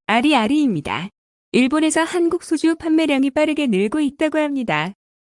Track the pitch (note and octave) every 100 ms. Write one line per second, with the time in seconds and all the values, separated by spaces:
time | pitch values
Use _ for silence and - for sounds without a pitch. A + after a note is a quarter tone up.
0 | - G3+ D4 C4+ G#3+ D4+ C#4 D#3+ A2+ A2
1 | F#3 - _ _ _ A#3+ B3+ D4+ D#4 D#4+
2 | E4 F4+ E4+ F4 - D#4 D#4+ D#4+ E4 D#4+
3 | D#4 C4+ C#4 D4 D#4 D4+ C#4 F#3+ G#3+ D4+
4 | C#4+ - D#4 D#4 D4 C#4 A3+ D3+ F3 -
5 | _ _